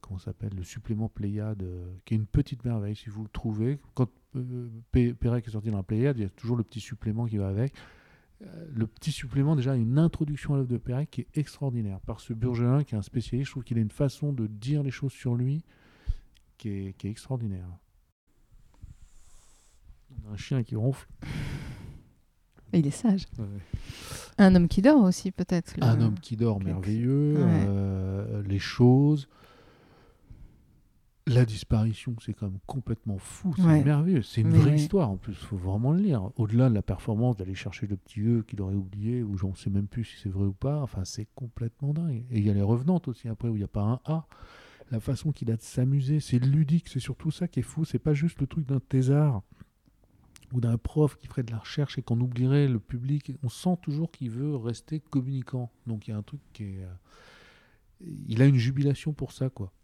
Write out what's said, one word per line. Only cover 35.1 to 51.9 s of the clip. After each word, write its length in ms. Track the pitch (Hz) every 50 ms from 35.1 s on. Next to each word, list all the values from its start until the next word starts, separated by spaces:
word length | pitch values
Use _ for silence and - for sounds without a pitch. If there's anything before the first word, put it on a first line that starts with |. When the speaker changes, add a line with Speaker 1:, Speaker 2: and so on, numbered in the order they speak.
| 98
Speaker 1:
plus, 160 | 92 - 117 95
faut 240 | - - - 104
vraiment 340 | 95 87 92 95 107 117 131
le 80 | 156 180
lire. 300 | 208 208 147 113 92 101 -
Au-delà 320 | - 113 101 113 117 131 127
de 60 | 113
la 80 | 104 95
performance 520 | - 95 - - - 110 104 120 123 120
d'aller 200 | 101 95 92 95
chercher 300 | - - 104 95 - -
le 100 | 101 101
petit 220 | 95 _ _ - 104
vieux 220 | 104 113 117 117 110
qu'il 180 | - - 101
aurait 140 | 98 95 98
oublié, 480 | 101 95 95 95 104 101 113 120 123 117
ou 120 | 104 101
j'en 200 | 95 98 95 92
sais 160 | - - 101
même 160 | 98 98 101
plus 180 | 101 - 120 110
si 160 | - - -
c'est 80 | - 101
vrai 160 | 92 98 101
ou 80 | 98 98
pas, 260 | - - 135 147 151
enfin, 220 | 143 120 - 101 92
c'est 240 | - - - 107 _ _
complètement 580 | - 127 113 _ - 117 117 _ _ 139 139 147
dingue. 300 | 160 170 165 131 117 120 127
Et 80 | 120 110
il 60 | 101
y 40 | 107
a 40 | 101
Les 80 | 101
Revenantes 460 | 98 98 117 120 127 156 185 175 - 139
aussi, 180 | 117 - -
après, 220 | 117 113 - - 117
où 60 | 113
il 40 | 104
n'y 60 | 101
a 20 |
pas 140 | 95 - 107
un 180 | 101 107 120 127 _
A. 200 | - 156 160 156 _ - - - - - - - - - - - -
La 80 | 123 110
façon 320 | - - 135 - - 156
qu'il 180 | 143 - - 117
a 60 | 113
de 60 | 110 -
s'amuser, 560 | - - - 127 131 139 143 131 131 151 151
c'est 180 | - - 131
ludique, 520 | 123 123 135 139 156 156 135 160 170 - -
c'est 100 | - 131
surtout 320 | - - 131 - - 160
ça 160 | 147 - 180
qui 140 | 170 - 135
est 20 | 117
fou, 220 | - - 151 165
c'est 120 | - -
pas 160 | 120 _ 151 151
juste 260 | 139 151 170 - -
le 60 | 139
truc 220 | - - 165 151
d'un 120 | 123 139 131
thésard 640 | - _ - 131 131 131 139 147 151 147 127 98 - _ _ _ - _ _ _ _ _ _ _ _ _ _ _ _ _ _ - - - 127
ou 80 | 123
d'un 160 | 120 117 113
prof 400 | 117 _ - - 156 151 143 -
qui 80 | _ -
ferait 160 | - - -
de 80 | 123 113
la 80 | 117
recherche 400 | 110 - - - - 143 -